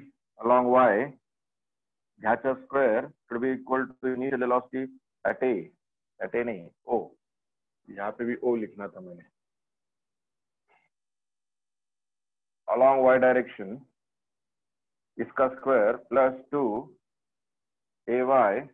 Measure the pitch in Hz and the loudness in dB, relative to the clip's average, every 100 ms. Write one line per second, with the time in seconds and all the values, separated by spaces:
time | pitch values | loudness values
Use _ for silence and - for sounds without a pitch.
0 | - _ _ - 113 123 123 127 123 104 | -10 _ _ -6 2 2 4 4 4 4
1 | 143 - _ _ _ _ _ _ _ _ | -2 -8 _ _ _ _ _ _ _ _
2 | _ _ 110 120 135 131 - 135 127 110 | _ _ -2 -2 -2 -6 -4 0 2 0
3 | 147 - - 117 131 131 127 131 131 - | -4 -12 -10 -4 -4 -4 -4 -4 -4 -6
4 | 131 127 139 127 123 123 123 131 131 - | -6 -4 -4 -2 0 -2 -2 -8 -10 -14
5 | _ _ 104 - 131 98 80 _ _ _ | _ _ -6 -2 -2 -2 -6 _ _ _
6 | _ - 98 120 120 95 85 _ - 117 | _ -14 -8 -6 -6 -8 -14 _ -6 -6
7 | 78 _ _ _ _ _ _ _ - 98 | -6 _ _ _ _ _ _ _ -18 -12
8 | 101 107 117 123 123 117 104 101 101 95 | -10 -8 -8 -4 -4 -4 -6 -12 -16 -16
9 | 92 87 _ _ _ _ _ _ _ _ | -20 -20 _ _ _ _ _ _ _ _
10 | _ _ _ _ _ _ _ _ _ _ | _ _ _ _ _ _ _ _ _ _
11 | _ _ _ _ _ _ _ _ _ _ | _ _ _ _ _ _ _ _ _ _
12 | _ _ _ _ _ _ - 117 135 135 | _ _ _ _ _ _ -4 2 4 6
13 | 131 131 127 127 120 - 95 131 - _ | 4 6 4 2 -2 -8 -14 -14 -18 _
14 | _ _ _ _ _ _ _ _ _ _ | _ _ _ _ _ _ _ _ _ _
15 | _ - 110 - 131 131 135 127 107 127 | _ -10 -6 -2 -2 -2 0 2 2 0
16 | - 127 131 131 - 147 123 110 160 _ | -2 0 2 -2 -8 -4 -2 -4 -10 _
17 | _ _ _ _ _ _ _ _ _ _ | _ _ _ _ _ _ _ _ _ _
18 | - 123 127 135 107 107 147 | -4 -2 2 2 2 0 -6